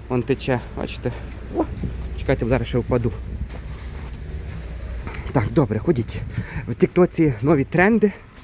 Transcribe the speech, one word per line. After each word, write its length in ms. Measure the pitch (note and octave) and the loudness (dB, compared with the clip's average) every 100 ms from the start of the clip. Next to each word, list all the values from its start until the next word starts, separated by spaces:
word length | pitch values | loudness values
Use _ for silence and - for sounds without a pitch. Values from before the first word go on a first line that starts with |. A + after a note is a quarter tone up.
| - | -2
вон 140 | B2+ | 0
тече, 360 | A#2 C3 - B2 - - | 0 0 0 0 -2 -6
бачите. 340 | - - B2 - - - - - | -6 -6 -6 -6 -8 -10 -6 -2
О, 60 | D#4+ - - - - - | -2 -4 -6 -6 -6 -4
чекайте, 260 | - C3+ A#2 | 0 0 2
зараз 220 | B2+ A2+ | 2 2
ще 100 | B2 | 0
впаду. 340 | - B2+ A#2 - - - - - - - - - - - - - - - - - - - - - - | 2 2 2 -2 -6 -6 -6 -8 -10 -10 -10 -10 -10 -10 -8 -8 -8 -8 -8 -8 -8 -6 -6 -6 0
Так, 120 | C3 G#2+ | 2 4
добре, 280 | A#2 B2+ G#2+ | 4 4 2
ходіть. 420 | - B2+ A2 - - - - D3 A#2 | 2 2 0 -4 -6 -6 -6 -6 -6
В 80 | A#2+ | 2
Тіктоці 580 | - F3 F3+ - D#3 A2 | 4 6 4 6 2 4
нові 220 | C3+ D3+ | 4 4
тренди. 480 | C3 E3 G3 A3+ G#3 - - - | 4 4 6 6 4 2 -10 -20